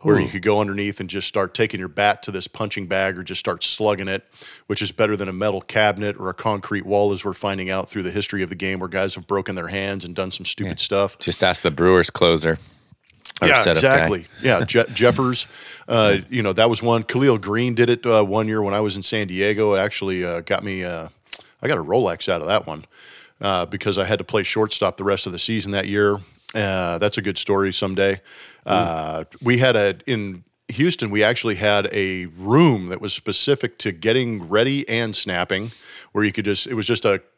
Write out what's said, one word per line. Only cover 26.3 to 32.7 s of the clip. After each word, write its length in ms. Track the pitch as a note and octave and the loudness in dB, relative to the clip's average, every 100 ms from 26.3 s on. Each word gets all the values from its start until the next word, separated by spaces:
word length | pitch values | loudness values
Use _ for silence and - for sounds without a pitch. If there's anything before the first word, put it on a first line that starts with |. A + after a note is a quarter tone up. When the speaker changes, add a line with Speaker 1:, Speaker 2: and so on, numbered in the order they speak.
| _ - | _ -8
Speaker 1:
Uh, 440 | A2+ G2+ F#2+ F2+ E2+ | -4 -2 0 -2 0
that's 180 | G#2 A2 | 0 0
a 40 | |
good 160 | G2+ F2+ | -4 -4
story 360 | - G2 G2 | 0 0 2
someday. 480 | F#2 G2 F#2+ G2 F#2+ - - - - - | 0 -2 0 0 0 -8 -20 -20 -18 -2
Uh, 600 | F#2+ F2 E2 D#2 D#2+ D#2+ - | 0 0 -4 -6 -8 -10 -6
we 140 | B2 A#2+ | 0 4
had 180 | C3 A2+ | 4 4
a, 200 | G2+ F#2 - | 2 -2 -4
in 360 | A#2+ G2+ F2+ _ _ - | -4 -4 -10 _ _ -14
Houston, 420 | A#2 E3 - G#2+ | -2 0 0 -2
we 100 | G2+ | 2
actually 340 | G#2+ A#2+ A#2 F#2+ | 2 2 -2 0
had 340 | G#2 G#2 G2 | 2 2 0
a 360 | G#2 F#2+ F#2 F2+ E2 | -2 -4 -4 -8 -8
room 500 | F#2+ C3 E3+ | 2 6 6